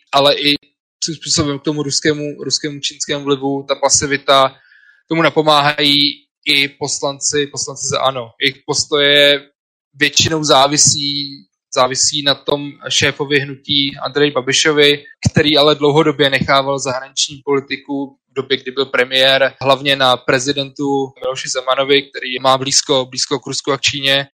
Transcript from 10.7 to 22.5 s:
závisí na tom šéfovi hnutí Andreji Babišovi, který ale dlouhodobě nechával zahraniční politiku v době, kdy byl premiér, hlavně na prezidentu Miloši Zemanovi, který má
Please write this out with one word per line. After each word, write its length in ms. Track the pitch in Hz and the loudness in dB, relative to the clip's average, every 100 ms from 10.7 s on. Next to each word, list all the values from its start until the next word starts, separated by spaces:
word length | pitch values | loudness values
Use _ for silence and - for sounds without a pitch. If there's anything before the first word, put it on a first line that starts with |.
| 147 - 151 143 143 143 139 _ _ - | 2 2 0 -4 -6 -8 -14 _ _ -6
závisí 480 | 135 131 131 - 147 | 0 0 0 -2 0
na 120 | 143 | 0
tom 380 | 139 - 147 143 135 139 | 0 -2 -4 -4 -10 -4
šéfovi 520 | - 147 135 139 143 | -2 0 -2 -2 -2
hnutí 560 | 143 135 - 143 139 - | -2 -10 -4 -2 -2 -4
Andreji 280 | 127 143 147 | -4 0 0
Babišovi, 720 | 135 127 135 160 147 147 143 - - - | 0 -2 0 2 4 4 2 -4 -4 -2
který 260 | 170 151 143 | 2 2 4
ale 180 | 151 | 4
dlouhodobě 560 | 147 147 147 156 139 139 | 4 2 4 2 2 2
nechával 480 | 135 - 139 135 139 | 2 2 2 2 -2
zahraniční 640 | 135 127 135 139 - 143 | -4 -6 -8 -6 -6 -6
politiku 720 | 143 139 135 135 147 139 135 _ _ | -2 -2 -2 -10 -8 -8 -8 _ _
v 40 | |
době, 220 | 135 131 131 | -8 -2 -4
kdy 140 | 127 | -4
byl 160 | 131 135 | -6 -2
premiér, 680 | 131 127 131 135 135 131 - | 0 0 2 4 4 2 0
hlavně 360 | 131 131 143 135 | 0 0 2 2
na 200 | 131 123 | 2 2
prezidentu 960 | - 135 131 139 135 139 143 139 135 - | 0 0 0 -4 -6 -6 -2 -2 -4 -8
Miloši 280 | 127 131 - | -8 -8 -6
Zemanovi, 540 | 131 127 131 135 143 | -6 -2 0 2 0
který 360 | 143 127 131 123 | 0 -10 -8 -2
má 180 | 131 | 0